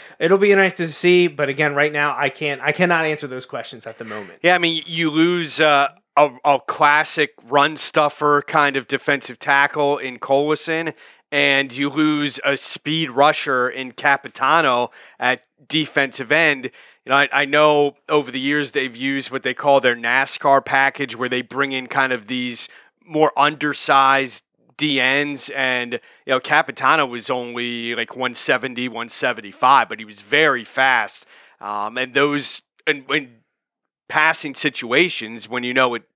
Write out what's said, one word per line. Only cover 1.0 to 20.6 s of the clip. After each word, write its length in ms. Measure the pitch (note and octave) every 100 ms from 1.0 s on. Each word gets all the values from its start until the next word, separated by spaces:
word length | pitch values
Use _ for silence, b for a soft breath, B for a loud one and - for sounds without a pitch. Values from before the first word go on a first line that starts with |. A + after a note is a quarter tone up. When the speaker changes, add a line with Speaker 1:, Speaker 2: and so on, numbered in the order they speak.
| F3 F3+ F3
Speaker 1:
but 220 | D3 C#3
again, 260 | C#3 D3+ C#3+
right 160 | D3+
now, 240 | D3 D3 B2+
I 120 | C#3+
can't, 320 | - D3+ C3+
I 100 | C#3
cannot 320 | D3+ F3+ E3+
answer 240 | D#3+ D3+ C#3
those 180 | B2+ -
questions 400 | C3 - A#2+ A2+
at 120 | -
the 80 | A2+
moment. 340 | G#2+ F#2+ -
Speaker 2:
Yeah, 140 | E3+ F3+
I 40 |
mean, 240 | E3+ D#3+ D3+
you 220 | E3 E3
lose, 500 | D3+ E3+ F3 D#3 C#3+
uh, 300 | D#3 C#3 C#3 - _ -
a, 160 | D3 B2 D3+
a 140 | C#3
classic 720 | - - D3 D3 D3+ - D3 - A#2
run 260 | C#3 D3 D#3
stuffer 680 | - D#3+ D3 - D3 C#3+
kind 340 | - D#3 C#3+ C3+
of 100 | A#2+
defensive 520 | C3+ - C#3 - A#2+
tackle 580 | - C#3 C#3+ D3+ C#3+ C#3+
in 220 | C3 A#2+
Colison, 720 | - C#3 D3 D3+ - D#3+ E3 - b b _
and 420 | D3 C#3+ C#3 C#3 B2
you 140 | C#3+
lose 500 | C#3 D#3 D3+ D3 B2+ C#3
a 100 | C#3
speed 560 | - - D3+ D#3+ D3+
rusher 580 | A#2+ D3 D3+ D3 B2+ B2
in 220 | C3 B2+
Capitano 960 | - D3 C#3 B2+ - C3+ D#3+ D3 B2 A#2 B B B
at 240 | B2 B2+ _ _ D3
defensive 640 | D#3 D3 - C3+ A2+ A#2
end. 340 | D3+ E3 C#3 B2 b b b -
You 40 |
know, 60 | C#3
I, 120 | C#3
I 120 | C#3 C#3
know 500 | D3 D3+ D3 C#3+ C#3 -
over 240 | D3+ B2+
the 80 | B2+
years 320 | C3+ D3 C#3
they've 240 | D3 C3 A#2
used 340 | C3+ C#3 C3
what 120 | C3
they 100 | B2+
call 280 | B2 D3 C#3
their 140 | B2+ A#2+
nascar 680 | A#2 B2+ C3+ - D3 C3+